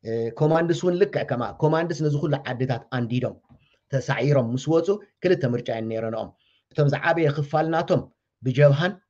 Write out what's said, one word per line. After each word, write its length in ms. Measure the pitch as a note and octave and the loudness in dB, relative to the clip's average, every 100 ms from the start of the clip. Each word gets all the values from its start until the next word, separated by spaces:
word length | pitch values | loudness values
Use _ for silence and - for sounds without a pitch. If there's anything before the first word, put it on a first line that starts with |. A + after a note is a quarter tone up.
እ፣ 80 | A2 A#2 A2+ | -6 -4 -4
ኮማንድስ 480 | A2+ D3+ D#3+ E3+ D#3+ | 0 2 2 0 0
እውን 160 | F3+ F3 | 0 2
ልክዕ 280 | G3 A#2 - | 0 0 -4
ከማ 180 | A#2+ A2 - | -4 -4 -2
ኮማንድስ 420 | D3+ D#3+ E3+ D3 | 0 0 -2 -2
ነዚ 160 | D3+ C#3+ | -2 0
ኩሉ 160 | E3 D3 C#3+ | -2 -4 -4
ዓድታት 380 | A#2+ B2+ A#2 - | -4 -2 -4 -4
ኣንዲዶም 460 | B2+ A#2 B2 A#2+ - _ - _ _ _ | -6 -2 -2 -4 -8 _ -20 _ _ _
ተሳዒሮም 560 | C3+ - A2+ C3+ C#3+ A#2 | -6 -2 -2 2 2 2
ምስ 180 | C3 D3 | -2 2
ወፁ 220 | E3 E3+ G#3 - _ | 2 2 -2 -6 _
ክልተ 260 | F#3 F3+ - | 0 2 2
ምርጫ 200 | A#2+ B2 | -2 -4
እዩ 140 | A2+ A2+ | -4 -4
ነይረንኦም። 440 | A2+ A2+ A2 G2+ _ _ _ _ | -4 -4 -6 -8 _ _ _ _
እቶም 200 | - C#3+ | 0 2
ዝዓበየ 380 | C#3 E3 E3 D#3 | 2 0 2 2
ክፋል 340 | D3 C#3+ D#3 D#3+ | 0 -2 -2 0
ናቶም 320 | E3 F3 E3+ - _ _ _ | -2 0 0 -2 _ _ _
ብጀብሃን 500 | C3 C3+ C#3+ C#3 F3+ G#3 _ | -2 6 6 6 0 -4 _